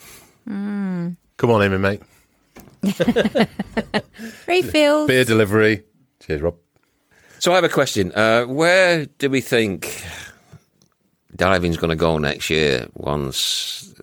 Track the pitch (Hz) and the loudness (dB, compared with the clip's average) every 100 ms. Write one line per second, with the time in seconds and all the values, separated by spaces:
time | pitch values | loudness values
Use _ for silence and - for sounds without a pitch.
0 | - - - _ - 202 202 202 190 175 | -20 -20 -20 _ -12 -10 -8 -6 -6 -4
1 | 175 175 _ - 120 110 101 95 98 104 | -6 -8 _ -2 2 4 4 2 0 -2
2 | - _ _ _ _ - - - 196 185 | -10 _ _ _ _ -20 -20 -6 -4 0
3 | 175 240 202 277 214 - - 226 - - | 0 2 2 2 0 -2 -8 -8 -4 -6
4 | - - 226 - - 359 - 302 294 302 | -8 -14 -16 -12 -2 0 0 2 4 2
5 | 302 127 123 110 101 107 107 107 - _ | 2 2 4 4 4 4 4 2 -6 _
6 | _ _ - 76 85 - _ _ _ _ | _ _ -8 -4 -4 -6 _ _ _ _
7 | _ _ _ - 175 180 165 151 131 110 | _ _ _ -4 0 2 2 2 0 -2
8 | 90 - 110 117 120 139 170 185 185 170 | -2 0 2 2 0 0 2 4 4 0
9 | 143 - 135 131 - 120 107 87 - - | -4 -4 -2 -2 0 0 0 -2 -8 -12
10 | - - - - _ - _ _ _ _ | -14 -16 -18 -20 _ -20 _ _ _ _
11 | _ _ _ 85 87 92 87 82 82 80 | _ _ _ -2 0 2 0 -2 -2 0
12 | 82 78 73 73 - 78 73 62 - - | 0 0 -2 -4 -2 0 2 0 -4 -10
13 | 69 73 69 - - - - - - - | -6 -4 -4 -4 -4 -4 -8 -12 -16 -20